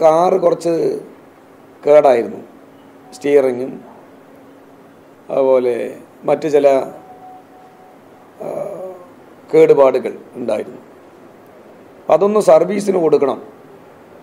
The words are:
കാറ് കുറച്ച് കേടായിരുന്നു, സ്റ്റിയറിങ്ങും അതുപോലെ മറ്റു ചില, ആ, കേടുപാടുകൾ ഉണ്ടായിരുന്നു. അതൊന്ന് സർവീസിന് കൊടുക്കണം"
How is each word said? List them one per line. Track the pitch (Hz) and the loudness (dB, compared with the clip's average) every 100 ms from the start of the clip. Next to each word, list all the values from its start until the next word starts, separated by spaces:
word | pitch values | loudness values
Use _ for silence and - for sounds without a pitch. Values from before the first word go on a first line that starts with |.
കാറ് | 160 160 180 190 | 2 2 2 0
കുറച്ച് | 175 165 170 165 143 - - - - _ - - - - - | 0 -2 -4 -2 -4 -6 -12 -20 -20 _ -20 -20 -20 -8 2
കേടായിരുന്നു, | 151 143 123 104 - - - - - - - - - | 4 4 2 -2 -10 -18 -20 -20 -20 -20 -20 -20 -10
സ്റ്റിയറിങ്ങും | 143 143 131 123 131 - - - - - - - - - - - - _ - - - | 0 2 0 -2 -8 -14 -18 -20 -20 -20 -20 -20 -20 -20 -20 -20 -20 _ -20 -20 -8
അതുപോലെ | 139 135 131 123 117 113 - - - - | -2 2 2 0 -4 -6 -12 -20 -12 -4
മറ്റു | 147 160 143 | -4 0 2
ചില, | 139 135 - - - - - - - - - - - - - - - - - | 2 2 -2 -10 -20 -20 -20 -20 -20 -20 -20 -20 -20 -20 -20 -20 -20 -16 -12
ആ, | - 202 196 185 185 - - - - - | -10 -12 -12 -16 -16 -20 -20 -20 -20 -2
കേടുപാടുകൾ | 151 156 147 131 131 113 - - - | 4 4 6 4 2 -4 -12 -16 -12
ഉണ്ടായിരുന്നു. | 120 107 - - - - - - - - - - - - - - - 156 | -8 -8 -8 -16 -20 -20 -20 -20 -20 -20 -20 -20 -20 -20 -20 -12 -2 0
അതൊന്ന് | 202 214 185 | 0 0 4
സർവീസിന് | 160 175 208 202 185 160 | 4 2 -4 -4 -2 0
കൊടുക്കണം" | 143 139 117 - - - - - - - - | 0 0 -6 -10 -20 -20 -20 -20 -20 -20 -12